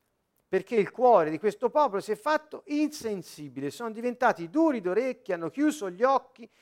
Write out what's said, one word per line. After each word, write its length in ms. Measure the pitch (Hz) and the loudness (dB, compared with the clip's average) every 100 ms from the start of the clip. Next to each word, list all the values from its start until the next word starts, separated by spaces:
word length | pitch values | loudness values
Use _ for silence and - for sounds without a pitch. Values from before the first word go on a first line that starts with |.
| _ _ _ _ _ | _ _ _ _ _
perché 280 | 190 - 233 | -4 0 0
il 140 | 180 | 0
cuore 400 | - 247 208 156 | 2 6 6 4
di 80 | 156 | 0
questo 320 | 208 196 240 | -4 -2 -2
popolo 320 | 302 285 190 | 2 2 0
si 120 | 190 | -4
è 20 | 208 | -6
fatto 480 | 302 302 - - - | -2 -2 -2 -14 -6
insensibile, 1040 | 294 302 302 226 202 - - 147 127 139 | -2 -2 -4 -8 -8 -10 -16 -14 -8 -8
sono 220 | - 233 | -8 -10
diventati 580 | 220 247 240 240 180 170 | -6 -6 0 0 0 -2
duri 320 | 277 320 247 | 2 2 2
d'orecchi, 520 | 180 190 262 - - | 0 0 -2 -4 -6
hanno 180 | 175 165 | -6 -4
chiuso 400 | - 302 302 196 | -2 -2 -2 -6
gli 100 | 180 | 0
occhi 480 | 254 269 - _ 233 _ | 2 2 -2 _ -20 _